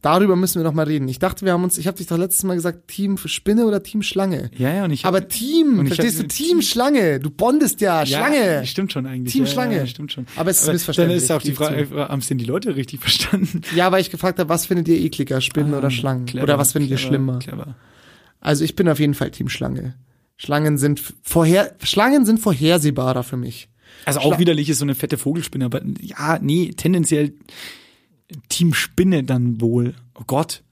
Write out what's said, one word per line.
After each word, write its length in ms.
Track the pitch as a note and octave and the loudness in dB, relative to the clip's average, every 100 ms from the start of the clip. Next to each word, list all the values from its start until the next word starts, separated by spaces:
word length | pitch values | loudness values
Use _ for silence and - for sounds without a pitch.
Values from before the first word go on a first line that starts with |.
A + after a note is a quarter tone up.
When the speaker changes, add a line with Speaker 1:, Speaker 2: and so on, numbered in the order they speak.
Speaker 1:
Darüber 340 | D3 F3 G3+ F3+ | 2 4 4 4
müssen 240 | F#3 F3+ | 2 0
wir 40 | |
noch 100 | E3 | 0
mal 120 | D#3 D3+ | 0 0
reden. 200 | D#3 C3 | -2 -2
Ich 120 | B2+ | -2
dachte, 260 | F#3 - G3 | -4 -2 0
wir 80 | |
haben 100 | F3 | 0
uns, 140 | F3+ - | 0 -2
ich 100 | E3 | -4
hab 80 | F#3+ | -6
dich 120 | F3 | -6
doch 100 | E3+ | -4
letztes 260 | F#3 - | -2 -2
Mal 120 | F#3+ F3+ | -2 -2
gesagt, 320 | E3+ E3+ - | -4 -6 -14
Team 300 | - G3 F#3+ | -6 -4 -4
Spinne 480 | D#3 - - G#3+ A3+ | -6 -4 0 2 2
oder 180 | G3+ | 0
Team 180 | G3+ G#3+ | -2 -6
Schlange? 480 | G3 F#3+ G3 D#3+ A#2+ - | -2 -2 0 -2 -6 -2
Speaker 2:
Ja, 160 | B2+ | -2
ja, 100 | F#3+ F#3 | 0 -2
und 60 | |
ich 120 | C#3+ F#3 | 0 0
hab 40 | |
Speaker 1:
Aber 180 | F#3 - | 0 -2
Team, 500 | A3 B3 E4 D4+ A3 | -6 0 2 4 4
Speaker 2:
und 60 | C#3 | 2
ich 60 | |
Speaker 1:
verstehst 260 | - A#3+ D#3+ | 2 0 0
Speaker 2:
hab 80 | D3+ | -4
Speaker 1:
du? 40 | - | -2
Team 260 | D#4 F4 | 2 2
Schlange. 580 | A#3 A#3 C4 C#4+ F3+ C3+ | 2 0 2 4 2 2
Du 100 | D3 | -4
bondest 520 | - A3+ D4 C4+ - | 0 2 4 2 2
ja, 220 | G3+ E3 | 0 2
Speaker 2:
Ja, 20 | C#3 | 2
Speaker 1:
Schlange. 600 | C#3 C4 D4 G3+ D3+ C3 | 0 2 2 2 2 -2
Speaker 2:
stimmt 260 | - F#3+ | -4 -4
schon 120 | C#3+ C3 | -4 -6
eigentlich. 260 | C3 B2 | -6 -2
Speaker 1:
Team 120 | C4 B3+ | 0 0
Speaker 2:
Ja, 60 | |
Speaker 1:
Schlange. 260 | A#3+ B3 G3 | 0 0 0
Speaker 2:
ja, 80 | B2+ | -2
stimmt 240 | B2 D3+ | -6 -10
schon. 140 | - B2 - | -10 -10 -4
Speaker 1:
Aber 140 | E3 | 0
es 80 | F#3 | 2
ist 60 | |
Speaker 2:
Aber 100 | D3+ | 2
Speaker 1:
missverständlich, 440 | E3 E3+ D3+ E3+ F3 | 0 -2 2 2 2
Speaker 2:
dann 40 | - | 0
ist 60 | |
auch 100 | D#3 | 0
die 100 | D3 | -2
Speaker 1:
gebe 120 | C3+ | -2
ich 60 | D3+ | -2
Speaker 2:
Frage, 200 | D3 C#3+ | -2 -4
Speaker 1:
zu. 60 | C#3+ | -4
Speaker 2:
äh, 40 | C#3 | -4
haben's 180 | C#3+ - | -4 -2
denn 100 | C3+ | -4
die 60 | A#2 | -2
Leute 300 | B2 B3 C#3 | -4 -2 -4
richtig 240 | B2+ C3+ | -6 -6
verstanden? 600 | - - - G3 F#3+ E3 - E3 | -2 -2 0 -2 -2 -4 -2 2
Speaker 1:
Ja, 160 | F#3 | 4
weil 100 | F#3 | 2
ich 80 | F#3 | 0
gefragt 300 | E3 F#3 F3 | -2 -4 -2
hab, 100 | D#3+ | -2
was 160 | E3 - | -2 0
findet 220 | F3 E3 | -2 2
ihr 100 | E3 | 2
ekliger, 400 | D#3+ - C3 C3 | 2 -2 -2 -2
Spinnen 340 | B2 D3+ D3 | -2 0 0
Speaker 2:
Ah, 40 | C#3+ | 0
Speaker 1:
oder 140 | C3 | 0
Schlangen? 340 | B2 C3 B2+ B2 | 0 -2 -2 -4
Speaker 2:
clever, 180 | B2+ | -2
Speaker 1:
Oder 140 | D3 C#3+ | 0 2
was 140 | C#3+ | 2
findet 180 | D3+ C#3 | 0 -2
ihr 80 | C3 | -2
Speaker 2:
clever, 100 | C3 | 0
Speaker 1:
schlimmer? 300 | C#3 C3 B2+ | 0 0 -4
Speaker 2:
clever. 360 | B2+ - C#3+ B2 _ _ - - _ _ | -8 -12 -14 -16 _ _ -20 -20 _ _
Speaker 1:
Also 240 | - D3 | -2 0
ich 120 | D#3+ - | 0 2
bin 140 | F3 | 2
auf 100 | C#3+ | 4
jeden 140 | D3 | 2
Fall 160 | C#3 D3 | 0 -4
Team 200 | - B2 | -4 -6
Schlange. 460 | - B2+ C3 B2+ B2+ _ _ _ _ | -4 -6 -6 -8 -12 _ _ _ _
Schlangen 420 | - D3 D3+ D3 | -4 0 2 2
sind 200 | C#3+ C#3+ | 2 0
f-, 140 | - - | -6 -14
vorher-, 540 | - E3+ D#3+ F3+ G#3 - | -2 2 6 4 2 -2
Schlangen 420 | - G3 A#3 C#4+ G#3+ | -2 2 4 6 6
sind 140 | A3 | 4
vorhersehbarer 840 | A3 C3+ D#3 F3 D3+ C3 B2+ B2 | 2 2 4 4 2 0 0 -2
für 160 | B2 B2+ | -4 -6
mich. 320 | B2 A#2 - _ _ - - | -8 -12 -20 _ _ -10 -4
Speaker 2:
Also 140 | C#3+ | 0
auch 120 | C#3+ | 2
Speaker 1:
Schla- 60 | E3 | 4
Speaker 2:
widerlich 280 | E3+ D#3 D3 | 4 4 0
ist 100 | C3+ | 0
so 60 | C#3+ | 0
eine 100 | C3 | -2
fette 240 | D3 D3 | -4 -2
Vogelspinne, 460 | C#3+ E3 - C#3 B2+ | -2 -4 -4 -4 -4
aber 160 | C3 - - | -4 -6 -8
ja, 380 | - - D3 E3 | -10 -6 -2 0
nee, 300 | C#3 D#3+ F3 - | 2 0 0 -2
tendenziell 580 | F3+ F#3 E3 D3+ D3 - - - - - - _ _ _ _ D3 _ | 0 2 2 2 0 -4 -20 -18 -18 -20 -20 _ _ _ _ -20 _
Team 240 | - E3+ | 0 2
Spinne 500 | - - - F#3 E3+ C3 | 2 -2 2 4 4 2
dann 340 | B2+ B2 A2+ | 0 0 2
wohl. 340 | A#2 A#2+ A#2+ - - - | 2 2 0 -4 -20 -16
Oh 60 | A2+ | -2
Gott. 380 | C3+ E3 - _ | -2 -2 -6 _